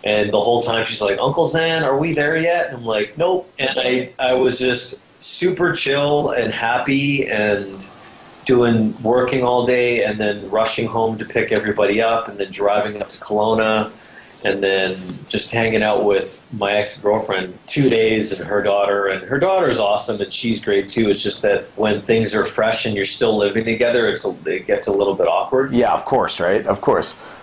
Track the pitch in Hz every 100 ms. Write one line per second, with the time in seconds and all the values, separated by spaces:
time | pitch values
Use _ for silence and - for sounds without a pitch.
0 | 107 107 104 107 117 117 120 113 110 110
1 | 101 98 131 156 151 165 165 160 147 139
2 | 165 147 147 160 165 175 - 123 117 107
3 | 107 151 175 185 - - 131 131 127 127
4 | 123 - 127 127 127 117 127 120 - -
5 | - - - - 180 180 175 - 135 143
6 | 143 147 139 123 110 - 117 123 123 139
7 | 139 139 131 107 104 101 98 95 - -
8 | - - - - - 123 120 113 107 -
9 | 113 123 127 135 123 123 120 123 120 120
10 | 104 107 104 101 98 107 110 - 113 113
11 | 113 110 110 120 - 107 107 104 101 107
12 | 113 117 104 101 95 98 101 104 104 104
13 | 101 - - 107 107 110 110 110 110 -
14 | - - - - 101 98 98 95 95 95
15 | 92 90 - 107 - 117 113 110 107 101
16 | 104 98 - - - 110 101 104 101 -
17 | 101 107 - 95 92 - - - 131 113
18 | 110 110 104 95 98 101 101 101 101 101
19 | 98 92 92 135 180 190 165 110 101 104
20 | - 101 101 - 117 107 - 98 98 -
21 | 107 98 104 - - - - - 107 104
22 | - 113 107 107 - - 110 113 113 101
23 | 98 - 113 107 101 104 110 110 120 120
24 | 110 98 104 87 80 92 101 101 110 98
25 | 101 92 85 87 98 131 135 123 113 82
26 | - 131 87 - 87 101 - - - 98
27 | 82 - - -